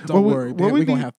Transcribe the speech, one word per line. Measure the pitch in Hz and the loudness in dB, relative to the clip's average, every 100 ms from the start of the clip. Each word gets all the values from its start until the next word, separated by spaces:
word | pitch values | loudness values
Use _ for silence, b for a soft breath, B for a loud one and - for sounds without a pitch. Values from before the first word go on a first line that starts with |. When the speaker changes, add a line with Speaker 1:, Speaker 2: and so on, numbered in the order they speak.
| 151 | 0
Speaker 1:
Don't | 180 | 2
Speaker 2:
What | 208 | 2
we, | |
Speaker 1:
worry, | 254 247 | 0 -4
Speaker 2:
what | 175 | -2
Speaker 1:
man. | 202 | 0
Speaker 2:
we | 285 | 2
Speaker 1:
We | 311 | 2
gonna | 254 | 0
Speaker 2:
need | |
Speaker 1:
have | 233 | -4